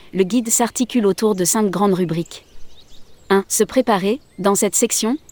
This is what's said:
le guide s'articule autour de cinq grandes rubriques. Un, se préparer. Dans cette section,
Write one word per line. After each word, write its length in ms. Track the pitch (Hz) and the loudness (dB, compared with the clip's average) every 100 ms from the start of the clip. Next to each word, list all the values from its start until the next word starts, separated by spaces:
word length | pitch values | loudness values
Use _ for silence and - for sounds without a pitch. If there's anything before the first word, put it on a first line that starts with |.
| - | -8
le 80 | 180 | -2
guide 260 | 185 233 226 | 2 0 0
s'articule 560 | - 233 - 247 247 | 0 0 -2 -2 2
autour 300 | 202 190 220 | 2 2 0
de 100 | 196 | 0
cinq 240 | 175 220 214 | 0 2 0
grandes 260 | 180 202 | 2 2
rubriques. 520 | 180 175 165 165 - - - - - - - - - - | 2 0 -2 -6 -12 -18 -14 -12 -14 -20 -18 -18 -20 0
Un, 160 | 196 190 | 0 0
se 160 | - | -2
préparer. 560 | 208 262 247 202 190 247 - - | 0 2 2 0 0 -4 -6 -4
Dans 160 | 190 | 0
cette 220 | 196 208 - | 2 0 0
section, 420 | 233 - 220 269 - | 0 0 -2 -4 -6